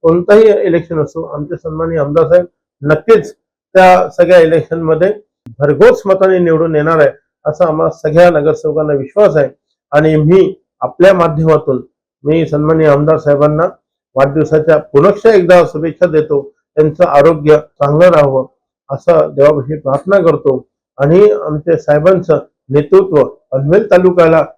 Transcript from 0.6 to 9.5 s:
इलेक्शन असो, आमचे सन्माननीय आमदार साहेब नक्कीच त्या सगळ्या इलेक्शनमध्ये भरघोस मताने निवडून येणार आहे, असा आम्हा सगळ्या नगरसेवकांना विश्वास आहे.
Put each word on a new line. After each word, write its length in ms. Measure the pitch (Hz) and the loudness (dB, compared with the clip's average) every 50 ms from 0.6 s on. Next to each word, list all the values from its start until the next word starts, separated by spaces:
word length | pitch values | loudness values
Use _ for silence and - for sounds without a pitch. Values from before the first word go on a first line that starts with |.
| 208 | -2
इलेक्शन 320 | 180 165 170 165 - 170 156 | -2 -2 -4 -4 -6 -6 -6
असो, 240 | 147 - _ 165 160 | -6 -6 _ -12 -12
आमचे 320 | - 151 147 147 147 170 | -12 -12 -14 -12 -12 -12
सन्माननीय 440 | - _ 160 156 156 165 165 165 160 | -12 _ -12 -10 -8 -8 -6 -4 -6
आमदार 280 | 139 143 147 165 160 | -4 -2 -2 -2 0
साहेब 180 | 156 170 180 175 175 _ _ _ _ _ _ | 2 2 0 0 -2 _ _ _ _ _ _
नक्कीच 520 | 139 147 156 151 - - 226 196 - - - _ _ _ _ _ _ _ _ | -4 -2 -2 -2 2 2 2 2 2 -6 -18 _ _ _ _ _ _ _ _
त्या 360 | 190 185 185 180 185 185 - | 2 4 4 4 2 0 -4
सगळ्या 300 | - - 175 170 180 175 | -2 -2 0 4 4 4
इलेक्शनमध्ये 720 | 165 160 160 160 151 _ 165 170 165 160 160 156 180 196 214 208 _ _ _ _ _ 117 113 - | 4 4 0 -2 -2 _ -8 -6 -4 -4 -2 0 -2 -4 -4 -6 _ _ _ _ _ -20 -8 -4
भरघोस 420 | 143 143 143 131 196 247 247 - - | -2 -2 0 4 4 2 2 0 -2
मताने 340 | 196 190 190 196 190 190 180 | -4 0 0 0 0 0 0
निवडून 360 | 175 170 160 156 165 165 156 | 0 0 0 0 -2 -2 -2
येणार 240 | 151 147 160 165 160 | -2 -2 -2 0 0
आहे, 100 | 147 135 - _ _ _ _ _ _ | 0 0 -2 _ _ _ _ _ _
असा 220 | 151 151 - 180 | -8 -4 -2 -2
आम्हा 220 | 165 156 160 165 160 | -2 -2 -4 -4 -4
सगळ्या 400 | - _ - 156 147 165 175 175 | -6 _ -8 -2 2 4 4 4
नगरसेवकांना 640 | 165 151 143 156 156 151 - 156 147 156 156 151 147 | 2 0 -2 -2 -4 -4 -6 -6 -4 -4 -4 -4 -4
विश्वास 420 | 139 127 - _ 208 214 185 147 | -6 -6 -6 _ 0 0 2 2
आहे. 140 | 156 139 131 | 0 -2 -4